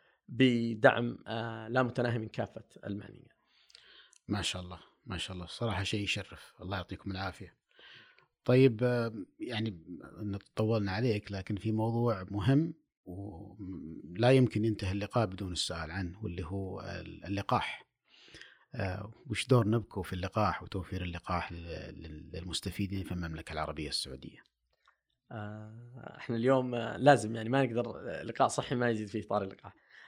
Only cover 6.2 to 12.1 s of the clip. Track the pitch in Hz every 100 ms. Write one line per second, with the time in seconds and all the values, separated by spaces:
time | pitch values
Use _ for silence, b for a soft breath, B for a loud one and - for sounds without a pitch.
6.2 | - - - - 90 95 90 92 98 92
7.2 | 95 - 90 _ _ B B B B B
8.2 | B _ - 127 131 110 123 120 117 110
9.2 | 87 - 110 110 110 87 85 87 - -
10.2 | 104 98 - - 110 113 101 95 127 104
11.2 | - 98 95 101 110 110 113 117 120